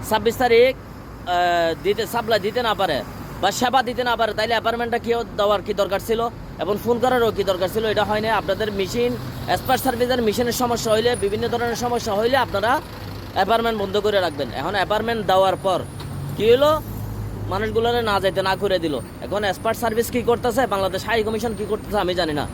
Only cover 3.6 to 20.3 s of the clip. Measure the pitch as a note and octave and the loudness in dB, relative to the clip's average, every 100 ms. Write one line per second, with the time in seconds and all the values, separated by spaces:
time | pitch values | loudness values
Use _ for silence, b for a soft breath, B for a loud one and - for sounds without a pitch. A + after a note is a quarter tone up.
3.6 | B3+ C4 A#3+ A#3 B3 A3+ A3 G3+ A3 A3+ | 2 2 0 -2 0 2 0 0 0 2
4.6 | A3 A#3 A#3 A#3 A3+ A#3 G#3 - G3+ G#3 | 0 0 -2 -2 0 -2 -2 0 2 2
5.6 | F#3+ G3 G3 F#3+ - A3+ A#3 - - - | 0 -2 0 0 0 -2 -2 -6 -14 -6
6.6 | D#3+ G#3 A3+ A#3+ B3 B3+ A#3 G3 G3 F3+ | -2 -2 0 2 2 4 2 2 0 0
7.6 | F#3 A3 A3 G3+ G3+ G#3+ A3 G#3 E3+ F#3+ | 0 0 0 0 0 0 2 0 0 -2
8.6 | G#3+ G3 F#3 A#3+ A#3+ A#3+ - - - F3+ | -2 -2 -2 0 0 -2 -8 -8 -2 -2
9.6 | - B3+ C4+ A#3 B3 B3+ A3 G#3 A#3+ A3+ | 0 0 0 0 0 2 2 0 0 0
10.6 | A#3+ A#3 A#3 G#3+ A#3 A#3+ G3 G#3+ A#3 A#3 | 0 0 2 2 2 2 0 -2 -2 0
11.6 | A#3+ A3 A#3+ A#3+ A#3 G3 A#3 C4 A#3 G3+ | -2 -2 -2 -2 0 0 2 2 2 0
12.6 | G#3+ C#4+ - - - - - - F#3+ A3+ | 2 0 -2 -12 -10 -10 -6 -2 2 2
13.6 | A3+ A3 G3 G3+ G3+ G3 F3 D3 B2+ B2 | 2 -2 0 0 2 2 0 -2 -6 -4
14.6 | D3+ G3+ - G#3 - A#3 F#3 F#3 F#3+ F3 | -2 -2 0 0 0 -2 2 4 4 2
15.6 | F#3+ E3+ - - - - - - G#3+ B3 | 0 -2 -4 -10 -10 -8 -8 0 4 6
16.6 | D4 D#4 D4 - - - - - - F#3+ | 6 2 -2 -8 -8 -8 -8 -8 -4 -4
17.6 | A3 G#3+ A#3 A#3+ A3+ G3 F#3+ F#3 F#3+ F#3+ | -2 0 2 0 2 2 2 0 0 0
18.6 | G3+ F#3 D#3+ C3+ G2+ - C3 F#3+ G#3 F3 | 2 0 0 -2 -6 -12 -6 -2 -2 -2
19.6 | A3 A3+ A#3 A3 A3+ B3 A3 | -2 -2 0 0 -2 0 0